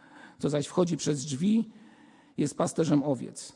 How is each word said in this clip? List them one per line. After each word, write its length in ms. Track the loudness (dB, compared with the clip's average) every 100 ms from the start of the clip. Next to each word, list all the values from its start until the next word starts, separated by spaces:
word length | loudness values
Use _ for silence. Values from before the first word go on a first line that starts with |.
| -20 -20 -20 -4
„Kto 100 | -2
zaś 180 | 0 0
wchodzi 300 | 2 2 0
przez 280 | -2 -2 -4
drzwi, 460 | -2 2 2 0 -8 -20 -20 -20 -20 _ -4
jest 200 | -2 0
pasterzem 460 | 0 0 2 2
owiec. 500 | 2 -2 -6 -14 -18